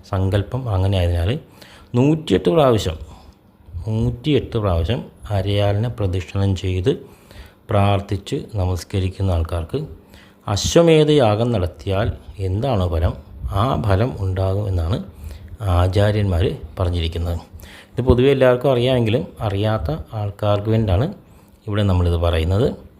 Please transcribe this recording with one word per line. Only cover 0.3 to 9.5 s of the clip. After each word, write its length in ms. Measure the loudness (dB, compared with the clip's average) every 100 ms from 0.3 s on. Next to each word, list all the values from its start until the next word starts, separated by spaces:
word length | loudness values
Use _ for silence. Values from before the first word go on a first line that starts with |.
| 0 -2 -6 -2
അങ്ങനെ 280 | 0 2 2
ആയതിനാൽ 420 | 0 0 -2 -4 -8 -20 -20 -20 -4 2
നൂറ്റിയെട്ട് 540 | 2 2 0 0 2
പ്രാവശ്യം, 480 | 4 4 4 0 -6 -12 -20 -20 -20 _ _ -16 -12 -6
നൂറ്റിയെട്ട് 720 | -2 -2 -2 0 0 0 -2
പ്രാവശ്യം 480 | 0 0 0 -2 -6 -16 -4
അരയാലിനെ 600 | -2 0 0 0 0 -2
പ്രദക്ഷിണം 680 | -2 -2 -2 -4 -2 0 0
ചെയ്ത് 400 | -2 0 0 -2 -6 -20 -20 -20 -20 _ -2
പ്രാർത്ഥിച്ച് 680 | 2 2 2 -2 -8 -4 -8 -6 -4
നമസ്കരിക്കുന്ന 760 | -2 -2 -4 -2 -2 -2 -2
ആൾക്കാർക്ക് 560 | 0 -2